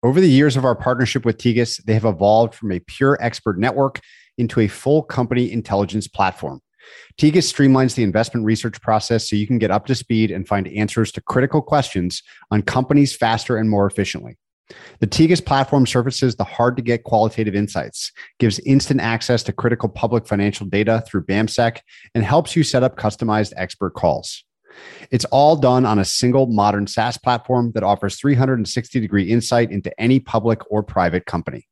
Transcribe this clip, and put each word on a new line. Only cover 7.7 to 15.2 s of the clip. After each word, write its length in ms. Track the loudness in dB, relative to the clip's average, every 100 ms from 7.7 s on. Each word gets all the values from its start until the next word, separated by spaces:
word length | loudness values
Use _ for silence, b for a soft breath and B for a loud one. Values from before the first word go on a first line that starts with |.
| 6 2 0
the 80 |
investment 420 | 0 0 -2 -2 0
research 340 | 0 -2 -6
process 440 | -2 0 0 -2 0
so 80 | -4
you 120 | 0
can 100 | 0
get 140 | 2
up 160 | 0 -2
to 80 | -4
speed 340 | 0 0 0
and 180 | -2 -4
find 200 | -4 -2
answers 440 | -4 -2 -2 -2
to 80 | -4
critical 420 | -2 0 2 0
questions 580 | 0 0 0 -4 -4 -6 b b b
on 100 | -2
companies 540 | 0 -2 2 2 2 0
faster 420 | -2 -2 -2 -2
and 100 | 0
more 200 | 2 0
efficiently. 500 | 0 -4 -6 -14 -20 _ _ _ B B B
The 80 | -4
Tegus 360 | 2